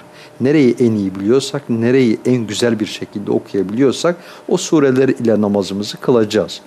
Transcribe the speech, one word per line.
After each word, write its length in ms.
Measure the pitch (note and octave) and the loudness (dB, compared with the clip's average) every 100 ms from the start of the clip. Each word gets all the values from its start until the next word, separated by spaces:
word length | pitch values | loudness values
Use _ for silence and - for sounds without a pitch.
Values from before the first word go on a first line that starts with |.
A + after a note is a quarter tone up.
| - - - - | -18 -20 -20 -4
Nereyi 360 | B2 D#3 B2 A#2 | 0 4 4 4
en 120 | A#2+ | 2
iyi 220 | G#2+ F#2+ | 2 -2
biliyorsak, 480 | F#2+ G2+ C3+ - C#3+ - | -2 0 0 0 -6 -4
nereyi 500 | A#2 A#2 C3+ B2 G#2+ A#2 | -2 2 2 2 0 0
en 100 | B2+ | -2
güzel 440 | G#2+ G2+ A#2+ A2 | -2 -2 -2 0
bir 60 | G2+ | -4
şekilde 440 | - F#2 G#2 G2+ | -6 -10 -8 -4
okuyabiliyorsak 840 | A#2 - G2+ F#2 A2 C3+ - E3 F3 - - - | -4 -2 -4 -2 0 0 2 -2 -4 -10 -16 -4
o 80 | F#3 | -4
sureler 520 | - D#3+ C#3 B2+ C3+ | 0 2 4 2 2
ile 320 | - A#2 G#2 | 0 0 2
namazımızı 560 | G#2 G2+ F#2 G2 G#2 - | 2 0 -2 -6 -8 -6
kılacağız. 640 | - A#2+ G#2 G#2+ E2 - | 0 2 2 0 -2 -8